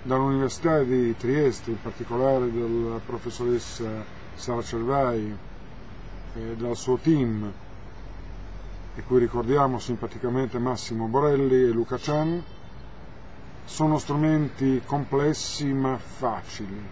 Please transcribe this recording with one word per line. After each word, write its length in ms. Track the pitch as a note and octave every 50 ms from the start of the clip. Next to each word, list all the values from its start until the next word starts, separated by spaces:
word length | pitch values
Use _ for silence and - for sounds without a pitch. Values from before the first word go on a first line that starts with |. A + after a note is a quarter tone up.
| -
dall'Università 800 | B2+ C3 C3 C3+ C3+ C3+ C3+ C3+ B2+ - - - E3+ D#3+ D#3 C#3
di 320 | B2 B2+ B2+ B2 A#2 A2+ -
Trieste, 540 | - A#2 C3 D3 D3+ C3+ A2 - - -
in 100 | A2+ G2+
particolare 680 | - A2+ G#2 - A#2+ - A#2 A#2+ C3 C3+ C3+ C3 B2 A#2+
dalla 480 | A#2 A#2 A#2 A2+ A#2 A#2 A#2 A2+ A2+ A2+ A2
professoressa 840 | - A#2 A#2 A2+ A#2+ A#2 - B2 A#2+ B2 A#2+ A2+ - - - A#2 A2 G#2+ A2 G#2+ - - - - - -
Sara 260 | - - - A#2+ A#2+
Cervai 760 | A2+ - - A#2 A2+ A#2+ C3+ C#3 C3+ B2 A#2+ A2+ G#2+ G#2+ G#2+ G2+ - - - - - - - - - - - - - - - - - - -
e 200 | A#2 A2+ A2+ A#2
dal 220 | A2+ A2+ A#2+ A#2+ -
suo 200 | - - B2+ A#2+
team, 540 | - D#3 E3 D3 C3 A#2 A2 G#2+ G#2 G#2 G2 - - - - - - - - - - - - - - - - - - - - - - - - - - - -
di 60 | -
cui 180 | - - B2+ B2+
ricordiamo 600 | A#2+ A#2 A2+ A#2+ A#2 A2+ C3+ D3 C#3+ C3+ C3 A#2
simpaticamente 800 | - - B2 G#2+ - A2+ - A2 - A#2+ A#2+ B2+ C3+ A#2+ A#2+ B2
Massimo 480 | A#2+ B2+ B2+ A2 - - A#2+ A2+ A2+ A2
Borelli 560 | A2+ C3+ C#3+ D3+ C#3+ C3+ C#3 C3 C3 C3 B2+
e 80 | B2
Luca 260 | A2+ A#2 A#2 - C3 B2
Cian, 440 | - - D3 D3+ D#3 D#3+ E3+ F3 D#3+ - - - - - - - - - - - - - - - - - - - - - - - -
sono 320 | - - - D#3 D#3 D#3 D3+
strumenti 840 | - - C#3+ C#3+ D3+ D#3 D#3 D#3 D3+ C3+ - - C3 C3+ C3 B2+ A#2+
complessi 880 | - - D3+ C#3 G#2 C3 C#3 C#3+ D3+ D3+ - - - - - D3 C#3 C#3
ma 240 | C3+ C3+ C3 C3 A#2
facili 840 | - - - - B2+ A#2+ A2 G2 F#2+ - - - A2 F#2+ G2 G#2 G2+ G2